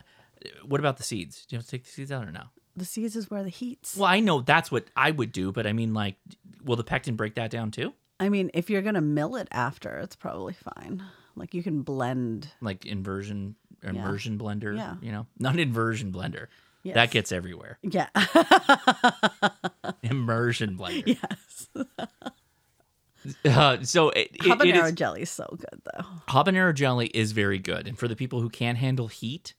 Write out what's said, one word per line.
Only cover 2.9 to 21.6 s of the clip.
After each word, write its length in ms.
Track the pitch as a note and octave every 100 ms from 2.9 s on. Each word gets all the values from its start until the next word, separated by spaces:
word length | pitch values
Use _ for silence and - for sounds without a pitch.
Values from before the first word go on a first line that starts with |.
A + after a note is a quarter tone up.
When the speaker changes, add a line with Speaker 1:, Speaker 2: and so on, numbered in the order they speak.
| - A3+ G#3+
Speaker 2:
is 120 | G3
where 140 | G#3
the 60 | G3
heat's 480 | - B3 A#3+ - F#3+
Speaker 1:
Well, 120 | G3
I 120 | F#3
know 180 | A3 D3+
that's 320 | B2 D#3 -
what 160 | B2 - -
I 160 | C#3
would 220 | D#3 A2+
do, 180 | F#2 F#2+
but 160 | G2 G#2+
I 60 |
mean, 200 | A2 A2+
like, 220 | G#2+ G2+ G2 - - - -
will 140 | C3+ A#2+
the 60 | A#2
pectin 320 | C3 C3+ A2
break 180 | G#2+ A2
that 160 | A2+
down 200 | A#2 A2
too? 220 | - B2 - _ -
Speaker 2:
I 80 | G3
mean, 200 | G3+ F#3
if 160 | - F3
you're 120 | G3+
gonna 200 | G3+ G#3
mill 340 | D3+ D3 D#3 B3
it 140 | -
after, 460 | - B2 - - C2+
it's 180 | F#3 -
probably 380 | - E2+ F#2
fine. 500 | F3+ - - - F3+ F#3+ - _ -
Like, 180 | E3+
you 100 | F3
can 200 | F3 D3+
blend 680 | C3 C3+ B2 C3 B2 A2 C#3+ -
Speaker 1:
Like 260 | A2+ F#2 -
inversion, 680 | G2+ F#2+ G2 G2+ G#2 G2 G#2+ _ -
Speaker 2:
Yeah. 80 | G2
Speaker 1:
immersion 460 | F#2+ F#2+ G2+ A2+ G#2
blender, 380 | G#2+ G#2 G#2+ G#2
Speaker 2:
Yeah. 200 | G2 F2
Speaker 1:
you 80 | A2
know? 140 | G#2 A2+ -
Not 180 | B2+ D#3+
inversion 540 | D3+ A#2 A2+ A2 G2+
blender. 360 | F2+ F#2 G2 A2+ _ _ _
Speaker 2:
Yes. 120 | F#3+ C#3+
Speaker 1:
That 160 | A#2+
gets 200 | A#2 G2
everywhere. 480 | F2+ F2+ E2+ - A#2
Speaker 2:
Yeah. 280 | G3+ F3 C3
<laughs> 840 | - G3 D#4+ E4 F#4+ - C#4 - - A#3+ - G#3+ - G3+ - F#3 _ - -
Speaker 1:
Immersion 760 | A#2 C3+ A#2 A2+ A#2+ A#2 A2 F#2
blender. 260 | F#2+ D4+ - B3+
Speaker 2:
Yes. 460 | - - _ -